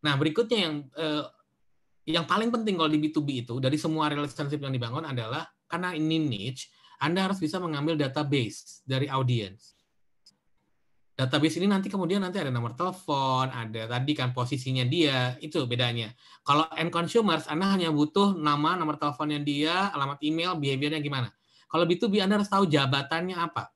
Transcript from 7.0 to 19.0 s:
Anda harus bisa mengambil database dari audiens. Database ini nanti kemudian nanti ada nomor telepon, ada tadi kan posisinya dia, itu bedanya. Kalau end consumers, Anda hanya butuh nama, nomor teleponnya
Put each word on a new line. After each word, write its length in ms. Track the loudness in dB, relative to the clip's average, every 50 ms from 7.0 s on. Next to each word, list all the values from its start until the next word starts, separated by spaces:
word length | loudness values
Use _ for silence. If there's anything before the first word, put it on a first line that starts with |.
Anda 280 | -2 0 2 2 2 0
harus 120 | 0 -2
bisa 160 | -2 -2 -2
mengambil 400 | -2 -4 -2 -2 -2 0 0 0
database 840 | 0 0 0 0 -2 -2 0 0 0 0 -2 -6 -12 -18 -20 -20 -20 _
dari 240 | -4 -2 -2 -2 0
audiens. 680 | 0 0 2 2 2 0 -2 -6 -10 -18 _ -20 _ _ _ _ _ _ _ _ _ _ _ -20 _ _ _ _ _ _ _ _ _ _ _ _ _ _ _ _ _
Database 440 | -2 -2 2 2 4 2 2 2 2
ini 80 | 2 2
nanti 200 | 2 2 0 -2
kemudian 320 | -2 -2 0 0 0 0
nanti 200 | -2 -2 -4 -4
ada 80 | -4 -2
nomor 240 | -2 -2 -4 -4 -4
telepon, 760 | -4 -4 -4 -4 -6 -4 -2 0 0 2 2 2 2 0 -2
ada 400 | -4 -8 -8 -8 -6 -8 -6 -2
tadi 280 | -2 -2 0 0 0
kan 160 | 0 0 -2 0
posisinya 520 | -2 -2 -2 -2 -4 -2 -2 0 0 2
dia, 520 | 2 4 4 4 4 4 2 2 0 -2
itu 240 | -6 -12 -6 -4 -4 -2 -2
bedanya. 440 | 0 0 0 0 0 -2 -6 -6 -10 _ _ -20 -20 -12 _
Kalau 200 | 2 4 4 4 0 0
end 120 | -4 -4 0
consumers, 560 | 0 -2 -2 2 2 2 4 4 2 0 -2
Anda 280 | -4 -2 0 2 2 2
hanya 160 | 2 2 2 4
butuh 440 | 4 2 4 4 4 4 4 4
nama, 360 | 2 2 2 2 4 2 2 2
nomor 240 | 2 0 -2 -2
teleponnya 400 | -2